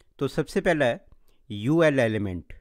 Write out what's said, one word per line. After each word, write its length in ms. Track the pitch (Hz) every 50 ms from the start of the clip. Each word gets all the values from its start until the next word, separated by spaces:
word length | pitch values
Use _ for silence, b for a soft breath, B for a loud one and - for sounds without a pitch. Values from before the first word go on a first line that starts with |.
| _ _ _ -
तो 100 | 139 131
सबसे 300 | - - 151 - - 202 -
पहला 240 | 185 170 151 139
है 180 | 120 123 190 - - - - _ - _ _ _ -
यूएल 500 | 107 101 104 127 156 170 165 156 143 131
एलिमेंट। 520 | 120 113 110 107 104 98 92 85 - - - -